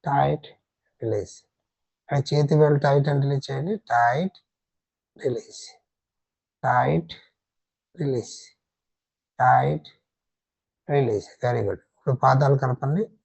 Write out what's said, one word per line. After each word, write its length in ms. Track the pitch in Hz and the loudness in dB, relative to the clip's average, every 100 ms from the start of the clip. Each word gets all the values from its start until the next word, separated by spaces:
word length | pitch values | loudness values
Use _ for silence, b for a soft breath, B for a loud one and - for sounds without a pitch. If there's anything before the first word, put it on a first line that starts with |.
టైట్, 420 | - 143 139 151 - - _ _ _ _ | -2 0 0 -2 -8 -20 _ _ _ _
రిలీజ్. 340 | 113 107 92 - _ _ _ _ _ _ - | -6 -4 -6 -16 _ _ _ _ _ _ -6
ఆ 100 | 143 | -4
చేతి 340 | - 147 143 156 | -2 0 2 4
వేళ్ళు 240 | 151 143 | 4 4
టైట్ 280 | 143 143 143 | 2 2 2
and 140 | 143 | 0
రిలీజ్ 220 | 139 139 | 0 -2
చేయండి. 300 | - 135 160 214 _ | -6 -8 -6 -8 _
టైట్, 520 | 120 120 131 185 - _ _ _ _ _ _ _ _ | 2 2 0 -4 -8 _ _ _ _ _ _ _ _
రిలీజ్, 460 | 131 117 - - - - _ _ _ _ _ _ _ _ | -6 -6 -10 -20 -20 -20 _ _ _ _ _ _ _ _
టైట్, 520 | 131 123 131 160 160 - _ _ _ _ _ _ _ | 0 0 2 -2 -4 -18 _ _ _ _ _ _ _
రిలీజ్, 420 | 175 147 127 107 - - _ _ _ _ _ _ _ _ - | -8 -4 -4 -6 -16 -20 _ _ _ _ _ _ _ _ 0
టైట్, 500 | 127 127 135 151 - _ _ _ _ _ _ _ _ _ - | 4 4 2 -4 -8 _ _ _ _ _ _ _ _ _ -2
రిలీజ్. 400 | 143 127 104 - - | 0 2 -2 -6 -6
Very 240 | 123 120 | -4 -2
good. 180 | 101 95 _ | -4 -6 _
ఇప్పుడు 240 | _ - 131 | _ -4 2
పాదాలు 380 | 131 135 143 139 | 2 4 4 2
కలపండి. 440 | 131 127 139 160 220 _ | 0 -4 -2 -4 -4 _